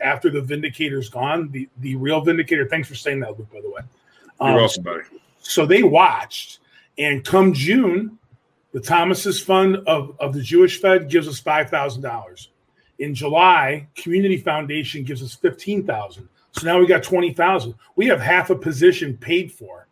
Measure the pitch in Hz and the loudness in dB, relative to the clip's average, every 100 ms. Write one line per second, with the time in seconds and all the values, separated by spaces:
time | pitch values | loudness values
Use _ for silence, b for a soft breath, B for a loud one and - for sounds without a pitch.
0 | 135 139 170 143 131 147 151 - 151 139 | -4 0 0 -2 -4 -6 -6 -6 -6 -6
1 | 113 123 135 165 156 135 135 - 131 131 | -8 -6 -4 -4 -6 -10 -12 -12 -8 -6
2 | 139 156 151 165 156 165 202 160 131 123 | -2 0 0 -2 0 -2 -2 -4 -8 -10
3 | 147 135 113 107 107 104 104 - 131 _ | -6 -6 -6 -12 -18 -14 -14 -12 -16 _
4 | b b b b 135 131 110 92 87 82 | b b b b 0 2 2 0 -8 -10
5 | - - _ _ - - 151 202 202 160 | -12 -20 _ _ -6 0 4 4 6 6
6 | 185 - - - - - _ b b - | 4 2 -8 -14 -16 -20 _ b b -6
7 | 147 139 - 185 190 143 147 247 208 180 | -4 -4 0 4 4 2 2 2 2 0
8 | 220 - _ _ _ _ _ 135 - 170 | -4 -12 _ _ _ _ _ -12 -2 0
9 | 175 185 202 180 - 190 190 190 160 156 | 0 0 -2 -4 0 2 4 2 0 -2
10 | 139 - 143 139 117 170 180 - 196 185 | -2 -8 -6 -6 2 6 6 4 2 2
11 | 143 165 151 135 - 156 151 156 139 123 | 2 -2 -2 -6 -2 -2 0 -2 -4 -6
12 | 135 107 92 90 - _ _ _ _ - | -10 -10 -14 -20 -20 _ _ _ _ -10
13 | 143 131 147 160 185 170 135 151 143 - | -8 -6 0 4 6 6 2 -4 -10 -14
14 | 170 180 196 170 165 151 143 151 143 151 | -4 0 2 0 -2 -4 -4 -6 -8 -8
15 | 131 131 127 - 175 - 196 202 190 110 | -10 -10 -12 -4 -4 -2 -6 -4 -4 -6
16 | 101 - - _ _ - 160 180 175 175 | -8 -16 -20 _ _ -8 0 4 6 4
17 | - 180 175 143 175 185 117 - b - | 2 0 0 0 0 0 -4 -12 b 0
18 | 240 170 117 185 185 185 160 135 175 180 | 2 2 2 2 2 -2 -4 2 4 4
19 | 147 117 - 175 170 - 101 - - | -2 -8 -4 -2 -2 -10 -20 -20 -20